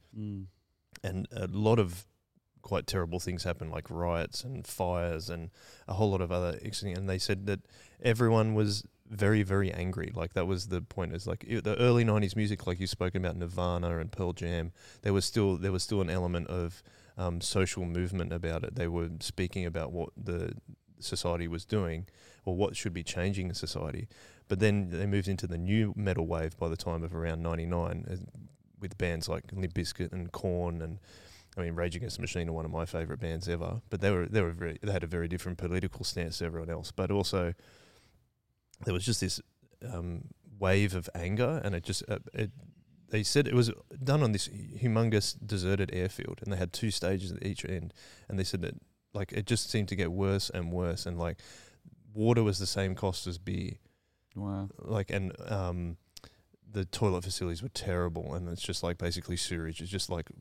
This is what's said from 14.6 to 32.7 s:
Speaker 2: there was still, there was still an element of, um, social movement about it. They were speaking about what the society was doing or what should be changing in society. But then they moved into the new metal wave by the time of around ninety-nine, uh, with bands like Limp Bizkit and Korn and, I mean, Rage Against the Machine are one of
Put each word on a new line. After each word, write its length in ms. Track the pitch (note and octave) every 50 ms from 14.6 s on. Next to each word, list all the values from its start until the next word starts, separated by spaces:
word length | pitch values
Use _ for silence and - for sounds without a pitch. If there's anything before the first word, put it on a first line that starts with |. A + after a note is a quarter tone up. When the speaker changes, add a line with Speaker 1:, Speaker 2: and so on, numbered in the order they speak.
| E2 E2+ - - - - - -
Speaker 2:
there 120 | - G#2 G2
was 100 | G2 F#2
still, 320 | - - A#2+ G#2 G2 F#2 D#2+
there 140 | F2+ G2
was 100 | F#2+ F#2 -
still 180 | - G#2+ G2+
an 80 | F#2+ E2
element 380 | E2+ F#2 F2+ F2 F2+ E2+ E2 -
of, 360 | F2 F2+ F2 E2+ F2 - - - - - - - - -
um, 220 | F#2 F2 E2+ F2
social 460 | F2 - - G2+ F#2+ F#2 - - F2+
movement 480 | E2+ E2+ F2 F2+ F2+ F#2+ F#2 E2+ F2+ E2+
about 320 | F2 E2+ E2 E2 E2 -
it. 100 | - -
They 140 | F2 F2 E2+
were 200 | E2 F2 E2+ E2+ E2+ D#2+
speaking 440 | - - - - F#2 F2 - G2 F2+
about 280 | F2 E2 E2+ D#2+ C2 D#2
what 160 | F2+ E2 - - -
the 320 | - - F2 E2+ F2 E2+ - - - - - - _ _ - -
society 480 | - - - - - F2+ F2 E2+ F2 E2+
was 160 | E2 D#2+ -
doing 440 | - A2 G#2+ F#2+ E2+ E2 D#2+ F#2 - - - - - - - -
or 140 | G2 F2+ F2+
what 180 | G2+ G2 -
should 180 | - - G#2+ E2+
be 80 | F2+
changing 460 | E2 - - F2+ F2 G2 G2+ F#2+ F#2 F2+
in 60 | E2+
society. 560 | - - - - - F2 D#2 - - - - - - - - - - _ -
But 100 | G#2 F#2
then 300 | G#2+ G#2+ G2+ G#2 G2 F2
they 160 | E2+ E2 G2
moved 240 | G2+ G2 G2+ F#2 G2
into 180 | F#2+ F2+ - F2+
the 100 | F2 E2
new 360 | E2+ F2+ G2+ A2 A2 G#2 -
metal 320 | - G2+ G2 F2+ E2+ E2 E2
wave 300 | E2+ E2 D#2+ D#2+ - -
by 100 | E2 E2+
the 100 | E2 D#2+
time 240 | - F2 E2+ E2
of 140 | E2 D#2+ E2+
around 260 | D#2+ E2 E2+ D#2+ E2
ninety-nine, 640 | E2 E2 E2 E2 E2 E2+ F2 E2+ E2+ E2+ F2 E2+ E2 -
uh, 40 | F#2+ F#2 - - - - - - - _ _ _ _ -
with 200 | F#2+ F#2 - -
bands 320 | F#2 F2 E2+ D#2+ - -
like 160 | E2+ D#2+ - - -
Limp 200 | G2+ F#2 F2 E2+
Bizkit 380 | F#2 E2+ - - - F#2 -
and 220 | - F#2 F2 E2+ -
Korn 480 | - - F#2+ F2+ F2 F2 F2 E2+ E2+
and, 180 | E2 D#2+ E2 G2 - - - - - - - - - - - -
I 40 |
mean, 140 | F2 E2+ E2+
Rage 200 | E2 E2+ F2 E2
Against 220 | F2 F2 E2+ - -
the 40 |
Machine 280 | F2+ F#2 - F2+ E2+ E2
are 40 | E2
one 120 | E2 D#2+
of 60 | D#2+